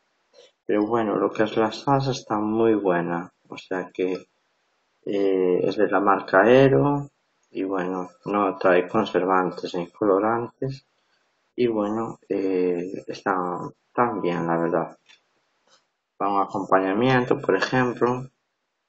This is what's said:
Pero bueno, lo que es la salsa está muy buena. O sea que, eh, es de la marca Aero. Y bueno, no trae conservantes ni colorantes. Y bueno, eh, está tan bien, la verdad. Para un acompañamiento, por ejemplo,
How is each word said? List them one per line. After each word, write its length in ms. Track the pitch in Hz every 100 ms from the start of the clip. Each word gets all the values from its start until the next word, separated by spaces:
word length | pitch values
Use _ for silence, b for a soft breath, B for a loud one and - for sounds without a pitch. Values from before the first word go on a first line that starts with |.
| _ _ _ b b _ -
Pero 140 | 104 107
bueno, 300 | 117 107 95
lo 160 | 101
que 100 | -
es 140 | 107 113
la 120 | 110
salsa 420 | - - 139 135
está 260 | 127 - 107
muy 380 | 107 110 113 107
buena. 580 | 98 85 85 85 90 _ _
O 80 | -
sea 340 | - 92 90
que, 340 | - 92 90 - _ _ _ _ _ _ _ -
eh, 540 | 101 98 95 92 90
es 120 | 92 104
de 120 | 98
la 100 | 95
marca 440 | 101 95 - 95
Aero. 680 | 107 131 135 135 143 143 139 _ _ _ _
Y 120 | -
bueno, 480 | 95 95 90 92 92 -
no 340 | - 101 98 90
trae 300 | 95 90 90
conservantes 880 | 113 98 87 90 92 90 - - 90
ni 120 | 85
colorantes. 1000 | - 107 95 107 117 120 - 135 135 _ _ _ _ _ _ _ -
Y 100 | 120
bueno, 520 | 110 104 110 117 - -
eh, 760 | 98 95 92 90 87 90 - -
está 540 | - 101 95 90 90 - - _
tan 280 | - 120 98
bien, 260 | 85 87 85
la 100 | 82
verdad. 400 | 85 85 82 - _ _ _ _ _ _ _ b _ _ _ -
Para 160 | 101
un 100 | 101
acompañamiento, 1000 | 98 101 92 92 95 101 127 127 123 -
por 160 | - 95
ejemplo, 720 | - 127 123 113 120 127 131 _ _ _ _ _